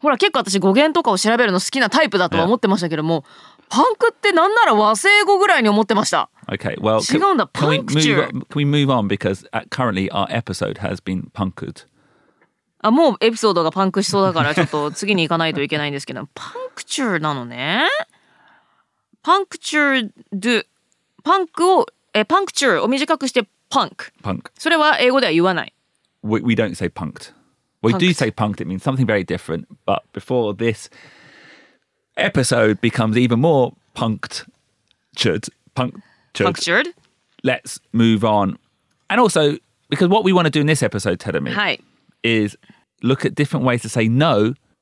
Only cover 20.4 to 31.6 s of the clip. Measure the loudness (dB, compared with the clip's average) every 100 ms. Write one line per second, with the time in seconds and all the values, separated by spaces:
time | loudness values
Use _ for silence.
20.4 | 0 0 -2 _ _ _ _ _ 0 0
21.4 | 0 0 2 4 2 _ _ -2 0 0
22.4 | 0 -2 2 2 2 0 0 -2 0 -2
23.4 | -4 _ _ -2 -2 -6 -20 _ -8 -6
24.4 | -8 _ 0 2 4 4 4 4 2 2
25.4 | 2 0 -6 _ _ _ _ _ -2 -2
26.4 | 2 2 0 -2 -8 -6 -10 -12 -20 _
27.4 | _ _ _ _ 0 2 0 0 -2 -2
28.4 | -4 -4 -8 -6 -4 -2 0 0 -2 -8
29.4 | -6 -10 -10 -12 -6 -6 _ -16 -4 -2
30.4 | -2 -2 -4 -4 -10 -20 -20 _ -20 -20
31.4 | -20 -20